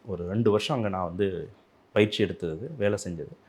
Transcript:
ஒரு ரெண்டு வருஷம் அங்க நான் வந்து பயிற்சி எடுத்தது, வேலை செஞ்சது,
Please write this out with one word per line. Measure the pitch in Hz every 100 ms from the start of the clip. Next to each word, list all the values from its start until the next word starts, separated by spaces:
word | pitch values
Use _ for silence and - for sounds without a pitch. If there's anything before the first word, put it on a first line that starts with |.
| -
ஒரு | 90 87
ரெண்டு | 104 110
வருஷம் | 104 - 135
அங்க | 107
நான் | 92 87
வந்து | 87 98 87 76 - _ _ _
பயிற்சி | - 107 -
எடுத்தது, | 98 - 85 80 139 156
வேலை | 101 107 92
செஞ்சது, | 85 71 -